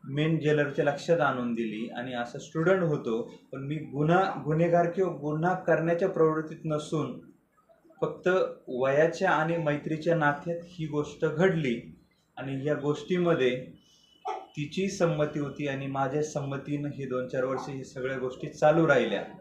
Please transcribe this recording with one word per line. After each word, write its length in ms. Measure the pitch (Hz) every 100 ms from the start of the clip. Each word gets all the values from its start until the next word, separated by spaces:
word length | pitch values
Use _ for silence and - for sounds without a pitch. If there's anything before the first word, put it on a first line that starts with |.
मेन 340 | 135 139 156 160
जेलरच्या 460 | 147 151 139 165
लक्षात 360 | 143 139 - 165
आणून 340 | 139 127 120
दिली 340 | 113 110 107 117
आणि 260 | 120 127
असा 240 | 123 120 139
स्टुडंट 440 | - 160 165 190
होतो, 520 | 165 147 123 113 - - _
पण 80 | 135
मी 140 | 139
गुन्हा, 680 | 156 131 131 151 180 190 139
गुन्हेगार 460 | 135 156 170 170 170
किंवा 220 | 196 185
गुन्हा 420 | 143 147 156 175
करण्याच्या 540 | 185 - 151 165 170 190
प्रवृत्तीत 480 | 170 160 156 156 160
नसून 560 | 156 151 - 160 131 - - _ _ _ _ _ _ -
फक्त 280 | 156 - 180 185 - - -
वयाच्या 640 | 127 135 143 165 - 190
आणि 260 | 151 160 170
मैत्रीच्या 600 | 151 147 151 151 170 165
नात्यात 420 | 147 143 170 170
ही 220 | - - 156
गोष्ट 380 | 147 147 -
घडली 760 | 156 147 190 165 143 113 - - _ _ _ -
आणि 300 | 135 135 143
या 80 |
गोष्टीमध्ये 920 | 139 143 147 - 180 170 135 127 123 - - _ _ _ _ -
तिची 600 | - - - 147 - 196
संमती 500 | - 170 151 151 151
होती 300 | 139 131 143
आणि 180 | 135 139
माझ्या 360 | 135 135 147
संमतीनं 680 | 151 147 135 139 139 143 143
हे 180 | 120 131
दोन 220 | 127 127
चार 160 | 135
वर्ष 240 | 127 131 -
हे 160 | 135
सगळ्या 340 | 127 131 131 131
गोष्टी 300 | 127 - 151
चालू 400 | - 151 165 156
राहिल्या 360 | 131 107 98 - -